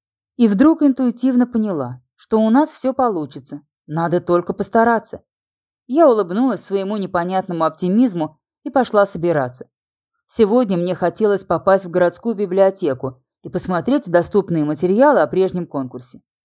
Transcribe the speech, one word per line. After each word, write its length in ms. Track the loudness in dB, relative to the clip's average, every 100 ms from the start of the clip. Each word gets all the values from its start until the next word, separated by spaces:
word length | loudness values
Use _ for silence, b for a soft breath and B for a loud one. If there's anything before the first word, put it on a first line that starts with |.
| _ _ _ 0
И 120 | 2
вдруг 340 | 4 4 4
интуитивно 640 | 2 2 -2 -2 0 2 0
поняла, 540 | -2 -2 -4 -6 -10 _ _
что 240 | -2 0
у 100 | 4
нас 220 | 2 2
все 220 | -2 -4
получится, 680 | -2 -2 -2 -6 -12 -16 -18 -18 _ -8
надо 340 | -4 -2 -2
только 320 | 0 0 0
постараться. 680 | -6 -2 2 2 0 -4 -16 _ _ _ _ _ _ -4
Я 220 | 4 4
улыбнулась 540 | 4 0 0 0 -2
своему 340 | -4 -4 -4 -4
непонятному 680 | -4 -4 -2 -4 -4 -2
оптимизму 760 | -2 -2 0 2 2 0 -8 _ _ _
и 80 | -4
пошла 340 | -2 2 2 2
собираться. 640 | 0 -2 -2 -4 -8 -20 _ _ _ _ _ _
Сегодня 500 | 0 2 2 0 -2
мне 180 | -2 -2
хотелось 480 | -4 0 0 0
попасть 420 | -2 -2 2 0 0
в 40 |
городскую 460 | 0 0 0 -6 -4
библиотеку 880 | -2 2 2 2 -4 -4 -8 -10 _ _
и 60 | -10
посмотреть 600 | -8 -4 -4 -2 -2 0
доступные 560 | 0 2 0 0 -2 -2
материалы 560 | -2 0 4 4 4
о 60 | 2
прежнем 400 | 0 -2 -2 -6
конкурсе. 540 | -8 -10 -12 -18 -20 _ _